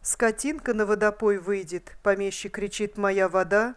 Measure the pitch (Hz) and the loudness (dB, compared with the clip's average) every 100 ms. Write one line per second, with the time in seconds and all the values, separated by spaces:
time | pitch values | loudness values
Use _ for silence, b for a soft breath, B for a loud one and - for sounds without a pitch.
0 | - - 233 220 277 311 - 214 208 208 | -4 0 0 0 -4 -6 -4 -2 0 2
1 | 214 208 220 202 175 202 170 180 - - | 2 2 0 0 0 -4 -4 -10 -10 -4
2 | - 196 196 - 202 - 202 - 208 208 | 0 2 0 -4 -8 -6 -6 -4 -6 0
3 | 202 196 185 185 180 202 233 | 0 2 2 2 2 2 2